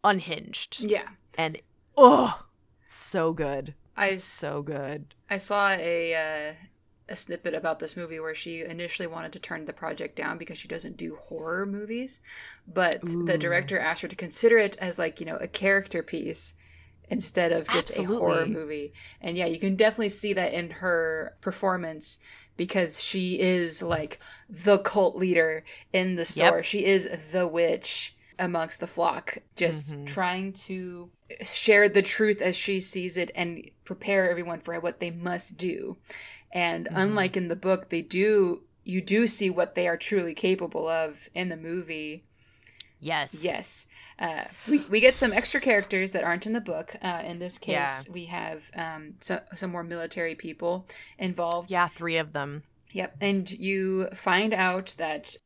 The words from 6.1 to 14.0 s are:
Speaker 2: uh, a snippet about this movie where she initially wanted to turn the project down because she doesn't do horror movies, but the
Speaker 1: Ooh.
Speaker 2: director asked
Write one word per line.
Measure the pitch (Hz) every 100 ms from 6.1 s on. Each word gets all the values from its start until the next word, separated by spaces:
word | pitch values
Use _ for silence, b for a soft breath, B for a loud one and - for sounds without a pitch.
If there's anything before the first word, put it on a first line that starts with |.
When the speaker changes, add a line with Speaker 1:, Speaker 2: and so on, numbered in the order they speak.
| 160 156 156 151
Speaker 2:
uh, | 160 190 _ _ _ -
a | -
snippet | - 175 175
about | 160 165 156
this | 160 -
movie | 170 160
where | 160 160
she | 170 165
initially | 165 165 170 - 175
wanted | 165 160
to | 185
turn | - 165 156
the |
project | - 160 156 165 -
down | 151 165
because | - 160
she | -
doesn't | 170 - -
do | 165 151
horror | - 160 160 180 202
movies, | 202 208 233 262 - B B B B -
but | 175 143 -
the | 175 170 170
Speaker 1:
Ooh. | 170
Speaker 2:
director | 170 175 139 185
asked | 131 -